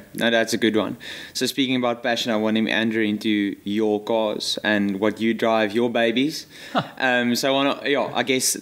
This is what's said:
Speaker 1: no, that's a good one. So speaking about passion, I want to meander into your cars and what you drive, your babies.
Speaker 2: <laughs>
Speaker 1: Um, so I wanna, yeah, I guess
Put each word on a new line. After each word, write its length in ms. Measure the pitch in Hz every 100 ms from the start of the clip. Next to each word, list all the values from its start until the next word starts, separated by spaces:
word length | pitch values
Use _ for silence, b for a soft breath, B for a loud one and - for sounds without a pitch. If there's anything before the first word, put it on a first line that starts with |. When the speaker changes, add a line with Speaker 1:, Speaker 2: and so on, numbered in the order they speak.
| - -
Speaker 1:
no, 140 | 117
that's 220 | 113 113
a 40 | 110
good 200 | 113 107
one. 180 | 95 120 B B B
So 120 | - 127
speaking 300 | - 127 127
about 260 | 123 117
passion, 300 | 127 117 123
I 60 | 110
want 180 | 110 110
to 60 |
meander 400 | 110 101 113 110
into 540 | 107 104 110 104 101 - 101
your 360 | 104 107 104
cars 560 | 104 113 107 - - -
and 340 | 104 104 101 95
what 180 | 107 98
you 140 | 113
drive, 400 | 110 117 113 107
your 160 | 110 120
babies. 560 | 117 117 113 147 160 - B B
Speaker 2:
<laughs> 240 | 226 - -
Speaker 1:
Um, 380 | 131 123 120 117
so 140 | 139
I 20 |
wanna, 300 | 135 139 - 131
yeah, 240 | 139 104
I 100 | -
guess 300 | 127 131 - -